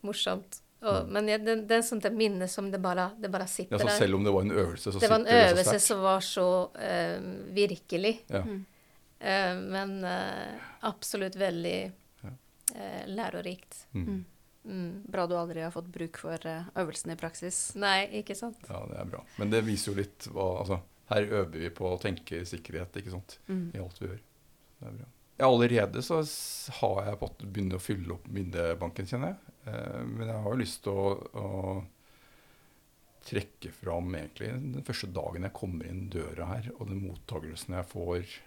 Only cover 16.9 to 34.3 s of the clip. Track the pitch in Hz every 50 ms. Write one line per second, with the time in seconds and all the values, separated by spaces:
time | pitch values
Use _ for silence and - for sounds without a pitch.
16.9 | 156 - - 170 165 165 - 165 - - - 180 185 - - - - 196 202 202
17.9 | 196 190 196 208 - 214 208 - 202 202 - 233 226 - - - 98 92 104 -
18.9 | - - 98 92 - - - - - - 107 104 107 113 110 110 107 101 - -
19.9 | 101 98 101 98 - _ - - - - 98 92 92 90 98 92 98 90 90 -
20.9 | - _ _ - 107 107 104 104 110 104 98 82 80 80 82 85 - - 95 90
21.9 | 90 87 - 104 92 87 - - 85 85 90 90 - - - - 85 82 90 87
22.9 | - - 101 90 92 90 95 - - - - - 190 185 175 170 170 - 95 92
23.9 | 90 - - 92 95 107 - _ _ _ _ - - _ _ _ - _ 127 113
24.9 | 107 107 - - - - - _ _ - 139 131 127 117 120 120 120 117 104 98
25.9 | 98 117 127 - 165 160 156 147 - - - - - - - - 127 - - 101
26.9 | 98 98 101 104 101 98 - - - - 104 101 95 104 98 92 92 92 - -
27.9 | 107 95 87 87 87 87 - - 104 98 95 87 90 87 85 82 85 85 90 85
28.9 | 85 - 95 95 - 120 139 165 196 190 - - - _ - 113 110 113 - -
29.9 | 101 113 120 120 110 110 113 110 113 110 104 101 113 131 110 98 - - - 101
30.9 | 98 98 98 98 98 - - - - 110 101 98 101 95 95 95 95 95 92 90
31.9 | - _ _ _ - - - - - - - - - - - - _ _ _ _
32.9 | _ _ _ _ _ - - - - 107 95 - - _ - 110 - - - 92
33.9 | 85 85 87 90 90 80 78 76